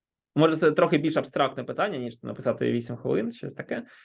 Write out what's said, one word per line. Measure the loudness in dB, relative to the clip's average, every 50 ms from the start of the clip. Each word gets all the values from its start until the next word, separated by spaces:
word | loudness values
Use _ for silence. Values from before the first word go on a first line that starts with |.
| _ _ _ _ _ _ _
Може, | 4 4 4 4
це | 4 2 4
трохи | 4 4 4 4 4 2
більш | 2 0 0
абстрактне | -2 -2 -2 0 0 0 0 -2 -6 -8
питання, | -6 -4 -2 -2 -2 -2 -6
ніж | -8 -8 -10 -10
написати | -10 -10 -10 -4 -2 -2 -2 0 0 0
вісім | 0 0 -2 -4 -8
хвилин, | -6 -4 -2 0 0 0 -2
щось | -6 -8 -12 -12 -12
таке. | -12 -10 -8 -8 -8 -8 -12 -18 -20 -20